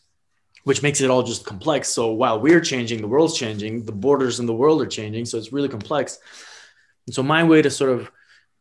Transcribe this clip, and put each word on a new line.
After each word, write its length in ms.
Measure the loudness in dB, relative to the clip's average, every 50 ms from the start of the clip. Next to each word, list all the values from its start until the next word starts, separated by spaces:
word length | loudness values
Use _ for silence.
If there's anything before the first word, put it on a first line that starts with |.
| _ _ _ _ _ _ _ _ _ _ _ _ _
which 180 | -2 0 2
makes 180 | 0 0 2 2
it 100 | 2 4
all 120 | 4 2
just 240 | 2 0 -4 -8 -10
complex. 420 | -12 -14 -6 -4 -2 -2 -2 -2 -4
So 240 | -2 -2 -2 0
while 280 | 0 0 0 0 0 2
we're 200 | 4 4 4 4
changing, 400 | 4 0 -2 -4 -4 -4 -4 -6
the 80 | -4 0
world's 300 | 2 2 2 2 0 -4
changing, 460 | -4 -6 -6 -6 -6 -6 -8 -8 -8
the 80 | -10
borders 480 | -8 -2 0 2 2 2 2 0 -2 -2
in 60 | -4
the 80 | -2 0
world 280 | 2 4 4 4 2
are 40 | 0
changing. 380 | -4 -6 -8 -8 -8 -8 -8 -8
So 140 | -6 -8 -8
it's 140 | -8 -6
really 160 | -6 -4 -4 -4
complex. 500 | -6 -8 -6 -4 -4 -4 -4 -4 -8 -16 _ -20 -20 -20 -20 -20 -20 -20 -20 -20 _ _ _ _ _ _ _
And 80 | -8 -6
so 80 | -4
my 220 | 0 2 2 4 6
way 180 | 6 6 6
to 80 | 6 4
sort 200 | 0 0 0 0
of 200 | 0 -2 -4 -10 -16 _ _ _ _ _ _ _ _ _